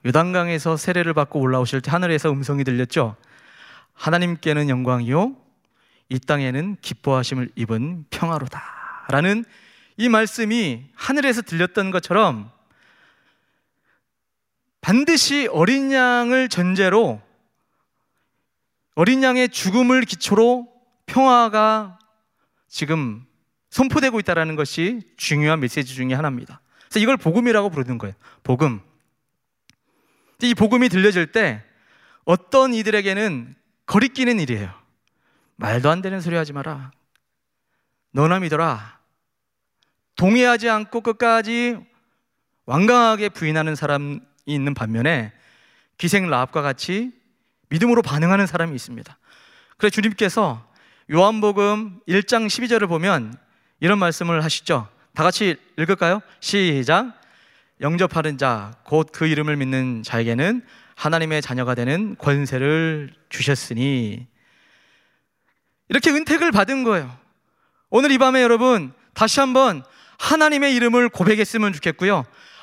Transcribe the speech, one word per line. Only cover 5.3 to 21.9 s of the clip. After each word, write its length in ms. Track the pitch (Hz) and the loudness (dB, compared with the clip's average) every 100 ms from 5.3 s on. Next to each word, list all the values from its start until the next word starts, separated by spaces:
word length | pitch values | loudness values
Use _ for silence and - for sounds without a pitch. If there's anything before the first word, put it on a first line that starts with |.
| 269 _ _ _ _ _ _ - | -4 _ _ _ _ _ _ -8
이 100 | 127 | -6
땅에는 580 | - 147 131 131 190 196 | -2 -2 -2 -4 -6 -8
기뻐하심을 720 | - - 143 131 123 131 120 | -12 -8 -2 -2 -2 -4 -6
입은 520 | - 110 113 143 175 147 | -6 -4 -4 -4 -8 -12
평화로다"라는 1300 | - 170 160 135 - - - - - - 135 180 220 233 _ _ _ _ - | -6 -4 -4 -6 -12 -16 -18 -18 -16 -4 0 0 0 -4 _ _ _ _ -2
이 100 | 240 | 2
말씀이 760 | 220 220 - 214 233 175 117 139 | 2 0 -2 -2 0 -2 -4 -12
하늘에서 480 | - - 285 269 233 | -10 -4 0 0 -2
들렸던 480 | - 165 180 214 190 | -2 -2 -2 -2 -2
것처럼 600 | 185 - 185 196 113 107 _ _ _ _ _ _ _ _ _ _ _ _ _ _ _ _ _ _ _ _ _ _ _ | -2 0 2 2 0 -10 _ _ _ _ _ _ _ _ _ _ _ _ _ _ _ _ _ _ _ _ _ _ _
반드시 680 | - 226 294 320 - 285 254 | 0 2 4 2 2 0 -2
어린 420 | 156 180 269 269 | 2 2 2 0
양을 560 | 269 254 247 240 262 254 | 2 2 2 2 0 0
전제로, 720 | - 180 190 190 208 185 107 - _ _ _ _ _ _ _ _ _ _ _ _ _ _ _ _ | -2 0 2 2 4 2 -4 -14 _ _ _ _ _ _ _ _ _ _ _ _ _ _ _ _
어린 280 | - 185 262 | 0 2 4
양의 260 | 262 247 247 | 2 2 0
죽음을 540 | - 190 214 247 254 | -2 0 2 4 4
기초로 720 | 233 175 - 202 233 247 240 _ _ _ - | 2 -4 0 4 4 2 -4 _ _ _ -4
평화가 920 | 254 262 247 226 214 214 220 202 | 2 6 6 4 2 2 0 -4